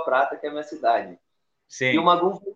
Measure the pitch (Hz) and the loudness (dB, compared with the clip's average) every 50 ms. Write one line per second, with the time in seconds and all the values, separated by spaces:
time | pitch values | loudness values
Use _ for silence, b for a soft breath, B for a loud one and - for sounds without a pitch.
0 | 160 160 - 135 139 - 147 - - 147 147 147 151 - 165 - 127 117 113 107 | 2 2 2 2 2 0 -2 -6 -8 -8 -8 -8 -10 -10 -8 -2 0 2 2 0
1 | 101 - - - _ _ _ _ _ _ _ _ _ _ - - 131 127 127 165 | 0 -6 -12 -20 _ _ _ _ _ _ _ _ _ _ -8 -4 0 2 2 4
2 | 170 175 175 175 175 190 196 - - - - | 4 4 4 4 2 0 -2 -4 -8 -14 -6